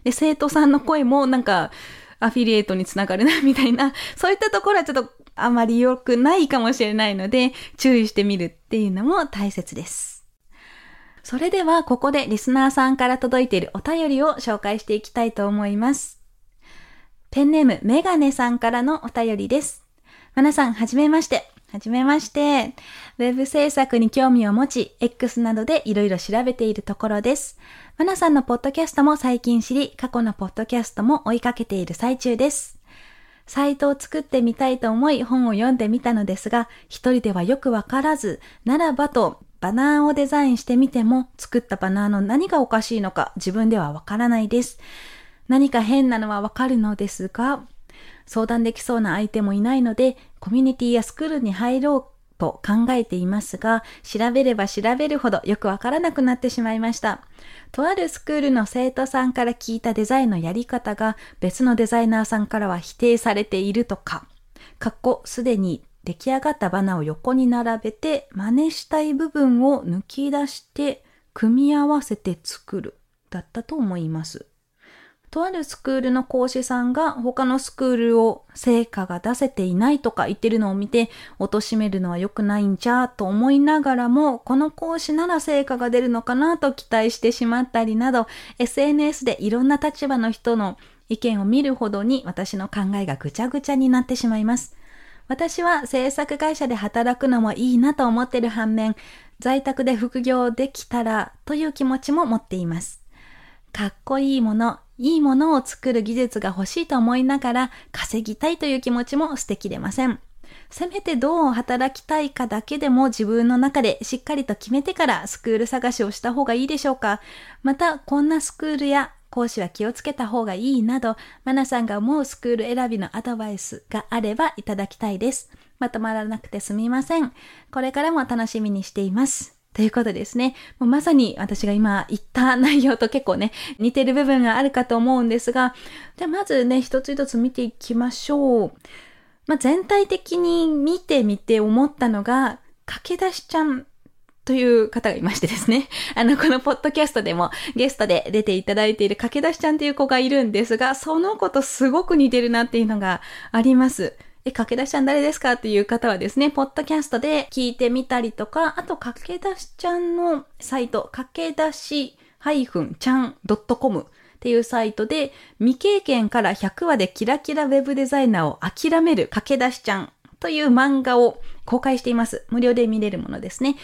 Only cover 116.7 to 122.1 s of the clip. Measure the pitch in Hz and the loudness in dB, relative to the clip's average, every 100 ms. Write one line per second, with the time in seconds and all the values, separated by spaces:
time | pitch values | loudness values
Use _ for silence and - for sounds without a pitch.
116.7 | 302 277 262 214 208 - - - - 262 | -2 -2 -2 -2 -4 -8 -20 -20 -6 -2
117.7 | 269 339 302 - 285 294 320 - - 311 | 0 0 -2 -2 0 2 0 -2 -8 -6
118.7 | 294 285 277 269 - - 247 233 - 175 | -2 0 0 -2 -8 -10 -4 -4 -4 -6
119.7 | - 214 240 294 285 220 240 220 185 254 | -4 -6 -6 -8 -6 -4 -4 -4 -4 -2
120.7 | 262 220 254 240 220 - - 262 269 262 | 0 2 0 -2 -6 -10 -12 -2 0 0
121.7 | 247 226 208 226 | -2 -2 -2 0